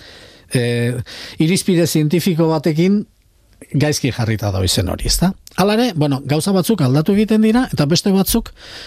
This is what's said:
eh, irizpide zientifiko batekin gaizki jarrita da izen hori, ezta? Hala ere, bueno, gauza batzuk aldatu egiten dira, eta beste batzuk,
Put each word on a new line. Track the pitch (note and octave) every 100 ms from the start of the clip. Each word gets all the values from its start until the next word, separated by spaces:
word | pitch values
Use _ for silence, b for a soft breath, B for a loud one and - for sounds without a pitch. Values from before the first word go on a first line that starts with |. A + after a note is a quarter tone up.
| B B B B -
eh, | C3 A#2+ A#2+ A#2+ B2 - B B -
irizpide | D#3+ F#3 - E3+ E3+
zientifiko | E3 D3+ F3 G3+ D#3+ D#3+
batekin | D#3+ E3+ D3+ F#3 G3+ - _ _ _ _ _ -
gaizki | C#3 A#2+ - C3+
jarrita | - A2+ A2 G#2
da | F#2+
izen | F#2 - F2
hori, | E2+ -
ezta? | - F3 - - -
Hala | G3
ere, | G#3+ B3 E3+
bueno, | D3 C3+
gauza | C#3 D3+ F3
batzuk | F#3+ E3+ A3+
aldatu | C3 C3+ D#3+
egiten | G3+ G#3+ G#3+
dira, | A3 A3+ B3+
eta | - C#3+
beste | E3+ -
batzuk, | F#3+ F#3+ A#3 - B B B